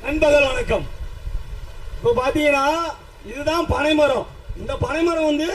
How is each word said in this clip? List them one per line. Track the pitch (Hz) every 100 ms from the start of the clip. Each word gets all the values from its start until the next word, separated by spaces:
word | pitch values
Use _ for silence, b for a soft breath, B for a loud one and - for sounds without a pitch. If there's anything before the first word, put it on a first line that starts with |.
| 269
நண்பகல் | 302 302 294 277
வணக்கம். | 254 170 202 - - - - - - - - - - - -
இப்ப | 233 240
பாத்தீங்கன்னா | 262 302 302 277 277 320 330 - - - 202
இதுதான் | 262 294 339 311
பனைமரம். | - 294 302 294 240 - - - -
இந்த | 226 269
பனைமரம் | - 311 339 330 311
வந்து | 294 330